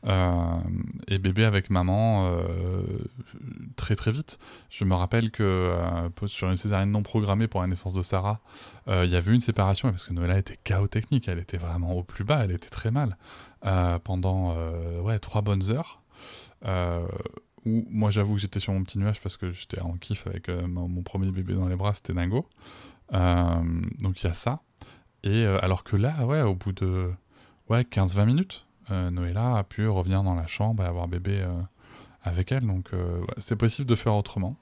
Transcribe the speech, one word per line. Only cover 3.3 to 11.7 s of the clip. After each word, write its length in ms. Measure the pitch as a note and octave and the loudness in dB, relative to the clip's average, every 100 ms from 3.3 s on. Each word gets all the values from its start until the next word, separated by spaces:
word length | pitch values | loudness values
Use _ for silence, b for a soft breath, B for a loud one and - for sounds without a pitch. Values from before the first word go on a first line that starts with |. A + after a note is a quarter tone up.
| - C3 - - - | -14 -14 -14 -14 -10
très 180 | - | -2
très 160 | G#2+ - | 0 0
vite. 300 | A#2+ - - B B B | -2 -6 -12 B B B
Je 140 | - | -2
me 100 | G2 | 2
rappelle 360 | F2+ F2+ A#2 A2+ | 4 4 2 0
que, 140 | - | 2
euh, 840 | G2+ F#2 F2+ F2 F2 E2+ E2+ F2 G2+ | 2 4 2 2 0 -2 -4 -4 -8
sur 240 | - F#2 | -4 0
une 60 | F#2 | 0
césarienne 340 | G#2 G2+ G2 | 0 2 2
non 140 | G#2 | 0
programmée 420 | G2+ A2+ G#2 G2+ A2+ | 0 0 2 2 2
pour 140 | G2 | 0
la 80 | F#2 | -2
naissance 240 | F#2 - | -2 -2
de 100 | F#2 | -4
Sarah, 380 | F2+ F#2+ G2 G#2+ _ B B B - | 0 0 0 -4 _ B B B -2
euh, 160 | F#2 | 2
il 80 | F2+ | 4
y 40 | F2 | 4
avait 140 | F2+ | 4
eu 40 | |
une 60 | A#2+ | 4
séparation, 480 | A#2+ A2 G2 G2 C3 | 4 2 2 2 0
et 40 | |
parce 100 | F#2 | -2
que 120 | - | -4
Noëlla 240 | F2 E2+ F#2+ | -2 2 2
était 200 | F#2+ - | 0 -8
K 160 | - G2 | -2 0
O 80 | G2+ | 2
technique, 400 | G#2+ G#2+ C3+ - | -2 0 0 0
elle 100 | F2 | -6
était 200 | F2 F2+ | -4 -6
vraiment 340 | E2+ | -4